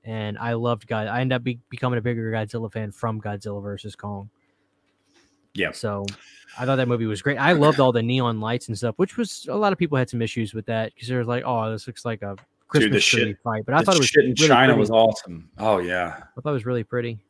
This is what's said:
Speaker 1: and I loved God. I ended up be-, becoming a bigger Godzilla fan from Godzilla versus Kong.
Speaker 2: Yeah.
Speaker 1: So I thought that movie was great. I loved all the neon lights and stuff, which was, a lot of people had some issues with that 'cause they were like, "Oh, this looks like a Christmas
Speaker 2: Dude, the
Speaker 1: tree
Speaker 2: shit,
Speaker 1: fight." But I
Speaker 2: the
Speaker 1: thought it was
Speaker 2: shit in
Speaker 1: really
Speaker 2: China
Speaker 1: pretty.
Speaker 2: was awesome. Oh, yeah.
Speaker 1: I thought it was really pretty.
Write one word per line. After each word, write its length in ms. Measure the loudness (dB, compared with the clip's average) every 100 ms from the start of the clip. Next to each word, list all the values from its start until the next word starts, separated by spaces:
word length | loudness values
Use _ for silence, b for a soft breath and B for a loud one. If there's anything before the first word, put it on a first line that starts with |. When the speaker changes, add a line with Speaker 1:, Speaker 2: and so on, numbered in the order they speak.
Speaker 1:
and 340 | -10 -8 -6 -6
I 160 | -4
loved 340 | -2 -2 -2 -2
God. 200 | -4 -2
I 140 | -2
ended 140 | 0 -2
up 80 |
be-, 160 | -2 -8 _
becoming 300 | -4 -2 -2
a 20 |
bigger 300 | -2 -4 -4
Godzilla 400 | -4 -4 -6 -8
fan 200 | -8 -10
from 300 | -6 -6 -4
Godzilla 400 | -8 -10 -8 -10
versus 340 | -10 -12 -12 -12
Kong. 340 | -10 -10 -12 _ _ _ _ _ _ _ _ _ _ _ _
Speaker 2:
Yeah. 180 | -4 -4
Speaker 1:
So 340 | -2 -6 -6 -8 -12 b b b -6
I 80 | 0
thought 120 | 0
that 100 | 2
movie 180 | 0 -2
was 160 | -2
great. 160 | -2 0
I 160 | 2
loved 260 | 6 4 6
all 120 | 4
the 120 | 4
neon 380 | 0 0 0 -2
lights 260 | -4 -4 -4
and 100 | -4
stuff, 180 | -4 -2
which 180 | -4 -2
was, 320 | -6 -6 -6
a 60 | -2
lot 160 | 0
of 80 | 0
people 180 | 0 0
had 120 | -2
some 120 | -2
issues 320 | -4 -4 -6
with 120 | -6 -6
that 280 | -4 -4 _
'cause 100 | -6
they 80 | -4
were 80 |
like, 200 | -2 -4 -2
"Oh, 260 | -2 -2
this 160 | -6 -10
looks 160 | -10
like 180 | -8 -8
a 120 | -10 -12 _ _ _
Christmas 160 | 2 4
Speaker 2:
Dude, 40 |
the 60 | 4
Speaker 1:
tree 240 | 4 4 2
Speaker 2:
shit, 60 | -2
Speaker 1:
fight." 200 | -4 -4 0
But 100 | 2
I 40 |
Speaker 2:
the 60 | 4
Speaker 1:
thought 100 | 4
it 40 |
was 80 | 6
Speaker 2:
shit 180 | 4 4
in 60 |
Speaker 1:
really 160 | 4 6
Speaker 2:
China 260 | 8 8
Speaker 1:
pretty. 60 | 6
Speaker 2:
was 100 | 6
awesome. 580 | 6 6 4 -10 -16 -16 -4
Oh, 200 | 0 2
yeah. 460 | 0 -2 -4 -8 -16 -10
Speaker 1:
I 40 |
thought 80 | -4
it 40 |
was 120 | -4 -2
really 180 | -4
pretty. 360 | -4 -6 -6 -10